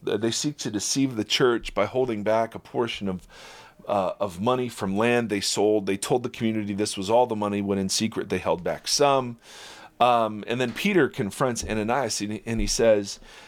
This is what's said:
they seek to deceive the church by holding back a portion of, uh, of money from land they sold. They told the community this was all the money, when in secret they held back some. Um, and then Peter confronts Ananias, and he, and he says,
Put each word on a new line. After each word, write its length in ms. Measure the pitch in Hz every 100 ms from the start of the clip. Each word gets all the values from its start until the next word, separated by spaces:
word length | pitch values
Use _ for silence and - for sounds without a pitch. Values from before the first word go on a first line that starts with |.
they 260 | - 104 113
seek 280 | - 147 143
to 120 | 131
deceive 460 | 104 - 139 135 113
the 80 |
church 500 | 101 - 127 117 -
by 120 | - 104
holding 360 | 127 127 107
back 320 | 104 110 113
a 60 | 98
portion 480 | - 127 117 - 98
of, 200 | 92 - - - - - _ -
uh, 240 | 104 90 -
of 200 | 101 85
money 300 | 113 127 123
from 260 | - 98 98
land 340 | 117 120 113
they 120 | 101
sold. 460 | - - 104 107 98
They 100 | 98
told 240 | - 127
the 80 | 120
community 460 | - 113 110 104 101
this 220 | 104 -
was 120 | 95
all 160 | 120 120
the 100 | 107
money, 280 | 104 101
when 160 | 101 98
in 100 | 95
secret 400 | - 110 95 -
they 80 | 92
held 260 | 90 82
back 240 | 85 76 -
some. 500 | - 143 135 123 117 - - - - - -
Um, 440 | 123 120 110 107 98
and 160 | 123
then 120 | 123
Peter 340 | - 196 185 135
confronts 580 | - 101 - 131 117 90
Ananias, 560 | 107 107 131 117 -
and 120 | 104
he, 100 | 107 113
and 140 | 113
he 80 | 101
says, 520 | - 113 104 101 - - -